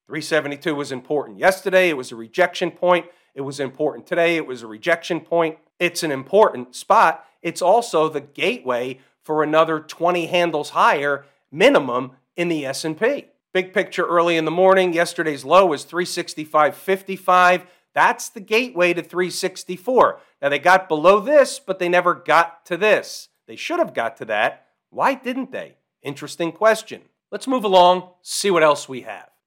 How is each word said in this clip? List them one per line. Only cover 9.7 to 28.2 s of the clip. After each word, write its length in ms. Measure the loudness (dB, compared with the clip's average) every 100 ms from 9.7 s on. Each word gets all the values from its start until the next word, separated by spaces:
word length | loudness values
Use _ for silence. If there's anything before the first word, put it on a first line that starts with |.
| -2
twenty 460 | -8 -4 -2 -2 -2
handles 440 | 0 0 -2 -4
higher 560 | 0 2 2 -2 -6 -10 _ _
minimum 640 | 2 4 4 0 -4 -6 _ _ -6
in 120 | -4
the 160 | -4
S 200 | -6 -8
and 140 | -8 -4
P. 280 | -4 -4 -10 _ _
Big 200 | -6 -4
picture 340 | -4 -4 -4 -2
early 300 | 2 2 0
in 80 |
the 60 | -2
morning, 400 | 2 4 4 2
yesterday's 520 | 0 -2 -2 -6 -4
low 220 | 2 4 4
was 180 | 0
three 200 | -6 -6
sixty-five 720 | -6 -6 -10 -10 -2 2 2 0
fifty-five. 880 | -4 -4 -4 -6 2 4 6 4 -2 _ _
That's 340 | 0 2 0 -10
the 120 | -14
gateway 520 | -4 -2 -2 0 0
to 100 | 0
three 280 | -6 -4 -4
sixty-four. 880 | -4 -6 -8 -12 -10 -2 2 2 0 _ -6
Now, 80 | -2
they 100 | 0
got 280 | 4 4 2
below 300 | 2 4 4
this, 400 | 4 4 4 0
but 220 | -8 -4
they 80 | 0
never 260 | 2 2
got 500 | 0 2 2 2 -4 -10
to 100 | 0
this. 520 | 2 2 0 -16 -20 _ -20
They 80 | -12
should 240 | -6 -4
have 140 | -2
got 220 | -2 -6 -6
to 60 | -4
that. 400 | 0 -2 -4 _ _ _
Why 240 | -4 -2
didn't 380 | -2 -6 -8 -10
they? 240 | -12 -14 _ _ _
Interesting 500 | -14 -12 -12 -8 -6
question. 500 | 0 0 0 -4 -18 _ _ -16
Let's 160 | -10 -4
move 180 | -2
along, 460 | 4 6 6 4 -2 _